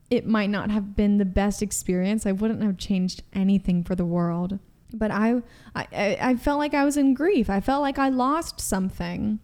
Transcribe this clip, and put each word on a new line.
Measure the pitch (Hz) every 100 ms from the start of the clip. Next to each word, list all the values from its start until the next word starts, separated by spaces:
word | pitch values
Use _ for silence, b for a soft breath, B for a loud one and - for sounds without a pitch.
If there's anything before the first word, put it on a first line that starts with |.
| _
it | 247 -
might | 220 202
not | 202 -
have | 214 202 202
been | 208 202
the | 196
best | 190 202 202
experience. | 196 - - 180 185 220 214
I |
wouldn't | 190 220 226
have | 208 185
changed | - 190 185 - -
anything | 196 190 196 196 175
for | 170 180
the | 175
world. | 175 170 170 180 196 - _ -
But | 220 214
I, | 202 220 247 240 B B -
I, | -
I, | - 202 190
I | 254 247
felt | 294 285
like | 294
I | 294 285
was | 294
in | 277
grief. | 262 330 359 202
I | 196
felt | 226 277
like | 277 285
I | 269
lost | 254 254 311 339 -
something. | - 190 190 - 175 180 208 214